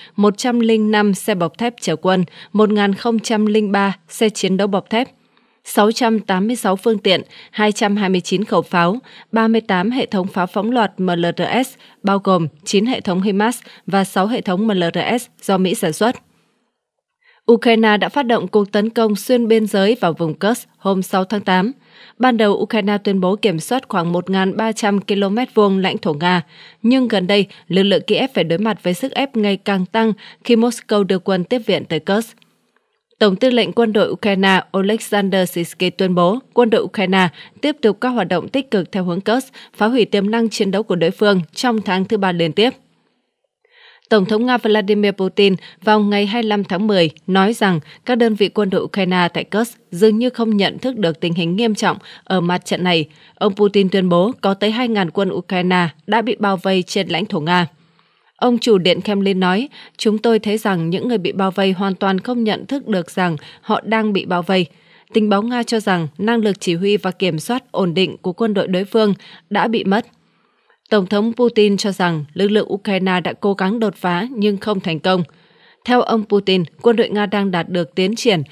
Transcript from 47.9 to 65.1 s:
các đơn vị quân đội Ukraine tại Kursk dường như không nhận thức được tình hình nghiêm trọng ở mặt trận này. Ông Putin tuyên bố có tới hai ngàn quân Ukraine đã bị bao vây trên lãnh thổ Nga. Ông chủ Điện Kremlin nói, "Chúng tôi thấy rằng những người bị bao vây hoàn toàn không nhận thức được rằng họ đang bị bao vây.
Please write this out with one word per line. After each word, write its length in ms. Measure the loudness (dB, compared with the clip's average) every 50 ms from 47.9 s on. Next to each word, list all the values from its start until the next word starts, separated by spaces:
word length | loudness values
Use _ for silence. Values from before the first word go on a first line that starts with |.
| -16 -12 -6
các 100 | -2 0
đơn 200 | 2 2 2 2
vị 140 | 0 0 0
quân 220 | 0 0 0 0
đội 120 | 0 -2 -2
Ukraine 460 | -2 -2 -2 -2 0 2 2 2 0 0
tại 100 | -4 -6
Kursk 340 | -4 -2 -2 -2 -4 -6 _ _ _
dường 280 | -2 2 4 4 4 4
như 120 | 0 -2
không 260 | -2 -2 -2 0 2
nhận 220 | 2 2 0 -2 -4
thức 180 | -6 -6 -4
được 240 | -2 -2 -2 -2 -2
tình 140 | -2 -2 -2
hình 220 | -2 -2 -2 0
nghiêm 180 | 0 0 0 0
trọng 220 | 0 0 -2 -2 -2 -6 -18 -20 -16 _
ở 160 | -4 -2 -2
mặt 240 | 0 0 -2 -4 -4
trận 200 | -4 -4 -2 0
này. 240 | 0 0 0 -2 -4 _ -18 -20 -20 _
Ông 200 | -2 -2 -2 0
Putin 340 | 2 2 2 2 2 0 2
tuyên 200 | 2 0 0 2
bố 240 | 2 2 2 2 -2 -2
có 140 | -2 -2 -2
tới 160 | 0 -2 -2
hai 180 | -2 -2 -2 -2
ngàn 220 | -2 -2 -2 -2
quân 220 | -2 -2 -2 -2 -4
Ukraine 560 | -6 -6 -4 -4 -2 0 0 2 0 0 -2 -4 _ _
đã 160 | -2 -2 0 0
bị 140 | -2 -2 -2
bao 180 | -2 -2 -2
vây 260 | -2 -2 0 0 0 -2
trên 260 | -2 -4 -4 -4 -2
lãnh 180 | -4 -4 -4
thổ 140 | -4 -4 -4
Nga. 260 | 0 2 2 2 2 0 _ _ _ _ _ _ _ _ _ _ _ _ _
Ông 220 | -2 0 0 0 2
chủ 200 | 2 4 4 4
Điện 220 | 4 2 0 0
Kremlin 400 | 0 -2 -2 0 0 0 0 0
nói, 280 | 0 0 0 0 -2 -6 -10 -18 -20 -20 _ -4
"Chúng 200 | -2 -2 0 0
tôi 200 | 2 2 2 2
thấy 200 | 0 -2 -4 -2
rằng 320 | -2 -2 -2 -2 -2 -2
những 180 | -4 -4 -2 -2
người 100 | -2 -2
bị 140 | -2 -4 -4
bao 180 | -2 -2 -2
vây 220 | -2 0 0 0 0
hoàn 220 | 0 -2 -4 -4
toàn 260 | -2 -2 -2 -2 -2
không 240 | -2 -4 -4 -2 -2
nhận 220 | -2 -2 -4 -6
thức 220 | -6 -8 -6 -4 -4
được 220 | -4 -4 -4 -4
rằng 260 | -4 -2 -2 -2 -2 -4 -8 -14 -20 -12
họ 200 | _ -4 -4 -4 -2
đang 280 | -2 -2 0 0 0 -2
bị 120 | -2 -2
bao 180 | -2 -4 -4 -2
vây. 240 | 0 0 0 0 -2 _ _ _ _ _ _ _ _